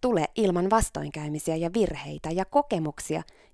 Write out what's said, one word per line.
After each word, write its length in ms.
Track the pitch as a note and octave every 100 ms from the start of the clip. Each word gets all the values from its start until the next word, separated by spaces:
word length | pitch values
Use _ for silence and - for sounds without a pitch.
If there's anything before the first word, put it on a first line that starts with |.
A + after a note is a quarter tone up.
tule 240 | B3+ F#3+ D3 -
ilman 340 | G3+ F3 F#3+
vastoinkäymisiä 840 | A3 - D#3 D3 D#3 D3+ D3+ - D#3+
ja 140 | E3+
virheitä 560 | A3+ F#3 D3+ D3 D3+ D#3
ja 140 | F3
kokemuksia, 800 | F#3+ C#4+ C#4+ F3+ D#3 - - D#3 - - _